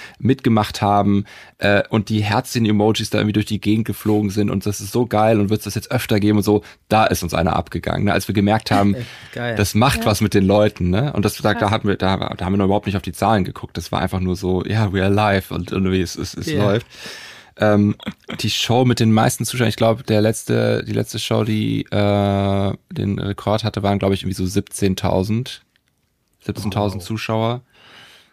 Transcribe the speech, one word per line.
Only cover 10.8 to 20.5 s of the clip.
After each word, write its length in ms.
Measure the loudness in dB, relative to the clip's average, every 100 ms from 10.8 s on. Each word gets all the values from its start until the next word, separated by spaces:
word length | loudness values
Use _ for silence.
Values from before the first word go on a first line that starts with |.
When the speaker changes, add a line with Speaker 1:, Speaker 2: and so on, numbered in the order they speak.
| 0
Speaker 1:
ne? 220 | 0 0
Und 120 | 0 -2
das, 100 | 0
da, 160 | -2
da 60 | 0
Speaker 3:
Krass. 120 | 0
Speaker 1:
hatten 160 | 0 0
wir, 80 | 0
da, 220 | 0 0 -4 -6
da 100 | -2
haben 80 |
wir 40 | 0
noch 80 | 2
überhaupt 200 | 2 0
nicht 100 | -4
auf 60 |
die 120 | -4
Zahlen 300 | -2 2 2
geguckt. 320 | 0 -6 -12 -10
Das 140 | -6
war 100 | -4
einfach 180 | -2 -2
nur 160 | -2 -2
so, 280 | 0 -2 0
ja, 280 | 0 0
we 80 | 0
are 100 | 2
live 360 | 2 2 0 -2
und 220 | -6 -4
irgendwie 300 | -2 0 0
es, 140 | -2 -6
es, 200 | -10 -8
es 100 | -6
Speaker 2:
Ja. 160 | 0
Speaker 1:
läuft. 220 | 0 0 -4 -16 -18 -16 -18 -20 -16 -2
Ähm, 380 | 2 4 2 0 -8 -12 -12 -6
die 100 | -4
Show 340 | -2 0 2 4
mit 140 | 4
den 120 | 4
meisten 340 | 4 2 0 -4
Zuschauern, 240 | -2 -2
ich 60 | 2
glaub, 280 | 2 2 0
der 160 | 2
letzte, 640 | 2 0 -2